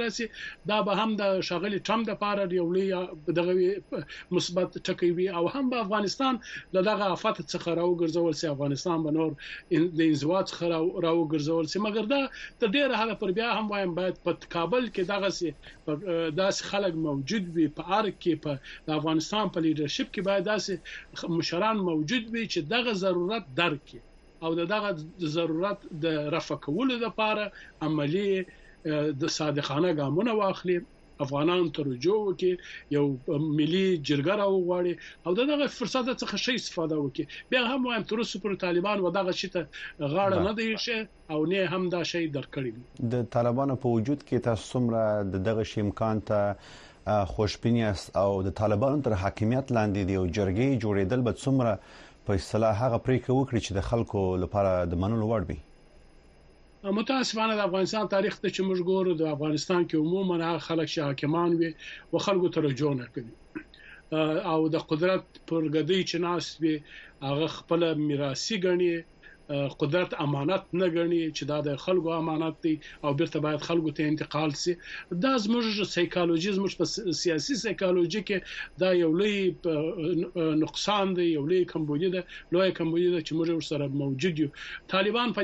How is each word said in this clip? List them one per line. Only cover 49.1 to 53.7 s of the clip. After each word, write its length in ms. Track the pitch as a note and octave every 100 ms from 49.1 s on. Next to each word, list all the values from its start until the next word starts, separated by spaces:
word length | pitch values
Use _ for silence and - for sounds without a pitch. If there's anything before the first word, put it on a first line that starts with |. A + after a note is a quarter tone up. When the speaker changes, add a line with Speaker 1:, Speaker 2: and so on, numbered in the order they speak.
| G#2
Speaker 2:
حاکمیت 540 | G2 - A2 B2+ C3+ A#2+
لاندې 240 | G#2+ G2+
د 160 | F#2+ F#2+
یو 60 | F#2 E2+
جرګې 340 | F#2+ F#2 C3 C3+
جوړېدل 380 | G#2 G2+ F#2+ B2 B2
به 40 | G2
څومره 280 | - C3+ A#2+ G2 - - - - -
په 160 | G2
اصطلاح 420 | - G#2+ A2 G#2
هغه 140 | B2+ A#2 B2
پرېکړه 280 | C3 - C3
وکړي 240 | C3+ A#2
چې 60 | -